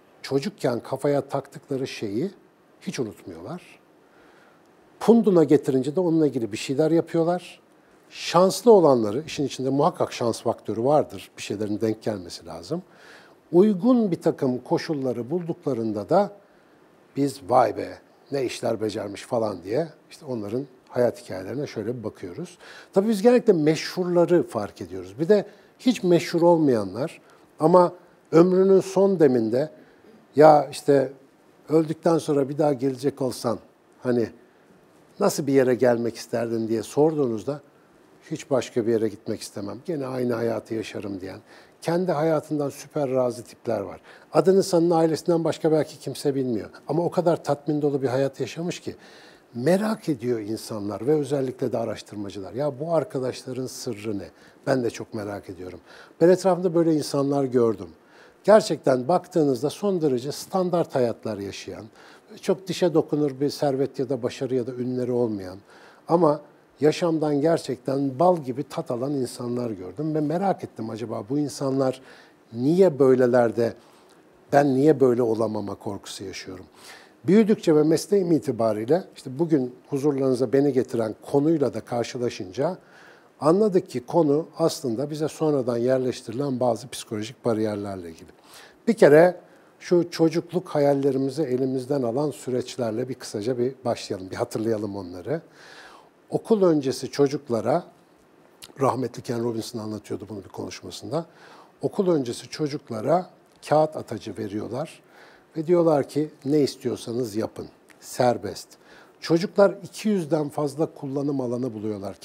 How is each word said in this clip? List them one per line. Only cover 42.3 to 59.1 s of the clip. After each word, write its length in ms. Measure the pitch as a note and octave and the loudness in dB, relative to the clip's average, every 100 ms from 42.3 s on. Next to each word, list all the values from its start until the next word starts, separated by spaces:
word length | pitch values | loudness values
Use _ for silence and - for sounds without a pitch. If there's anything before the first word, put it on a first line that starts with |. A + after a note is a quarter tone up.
| D3+ D3 D3+ C#3+ | 0 -2 -4 -4
süper 420 | - - D#3 C#3 | -6 -8 -4 0
razı 320 | C3 B2 A#2 | 2 0 -2
tipler 360 | G#2+ - A#2+ A2 | -12 -10 -4 -4
var. 220 | F#2+ D#2+ - - - | -4 -12 -20 -20 -2
Adını 300 | D3+ D#3+ F#3+ | 2 4 4
sanını 320 | F3 E3+ E3+ E3 | 4 2 4 4
ailesinden 480 | E3 D3+ - E3+ | 2 0 0 0
başka 280 | D#3+ - D#3+ | 0 0 2
belki 280 | D#3 C3+ C#3 | 2 0 -6
kimse 360 | - B2+ D3 C3+ | -12 -6 -2 -2
bilmiyor. 340 | B2+ A2 E2+ - - | -2 -4 -6 -12 -6
Ama 160 | D3+ | -2
o 80 | E3+ | -2
kadar 320 | - E3+ D#3 | 0 2 2
tatmin 380 | - C#3+ - D3+ | 0 -4 -2 0
dolu 200 | D3 C#3 | 0 0
bir 60 | C3 | 0
hayat 320 | C3 C3+ C3+ | 0 -2 -2
yaşamış 400 | B2+ - F3 - | -8 -6 -8 -8
ki 160 | - - - - - - _ | -10 -14 -16 -20 -20 -20 _
merak 560 | A#2 C3+ F#3+ G#3+ A3 - | -4 2 2 0 -4 -4
ediyor 300 | B2+ B2 A#2 | -4 -2 -4
insanlar 680 | G#2 A2 - A2 G2+ G2 A#2 | -4 -8 -8 -8 -8 -4 0
ve 60 | |
özellikle 580 | D#3 C3+ C#3+ C3 - B2 | 0 0 -2 -2 -4 -4
de 60 | A#2 | -4
araştırmacılar. 760 | A2+ G2 - G#2 G2 G2 F#2 | -4 -8 -12 -12 -10 -12 -10
"Ya 260 | G#2+ D3 C3 | -6 -6 -6
bu 140 | D#3+ | -2
arkadaşların 760 | E3 C3+ C#3 B2+ B2 - B2+ B2 | -2 -2 -4 -6 -8 -10 -8 -8
sırrı 520 | - C3 G#2 A2 G2+ | -8 -10 -8 -8 -8
ne? 80 | E2+ - - _ - | -10 -18 -20 _ -2
Ben 160 | C3+ | -2
de 60 | A#2 | -2
çok 240 | - A2 | -6 -10
merak 360 | A2+ G2+ G2+ - | -10 -8 -10 -12
ediyorum." 300 | F2+ F#2 F2+ - - - - | -14 -14 -16 -20 -20 -12 2
Ben 80 | E3 | 4
etrafımda 460 | F3+ F#3+ F3 F3+ E3+ | 6 4 0 0 2
böyle 180 | E3 | 2
insanlar 500 | D#3 C3 C#3+ C#3 C#3+ | 2 0 -2 0 0
gördüm. 460 | C3+ B2 A#2 G2+ F2 - _ - - _ | 2 2 2 0 -8 -18 _ -20 -20 _
Gerçekten 640 | - G#3+ - D3+ - B2+ | 6 6 6 -2 0 0
baktığınızda 640 | B2 | 0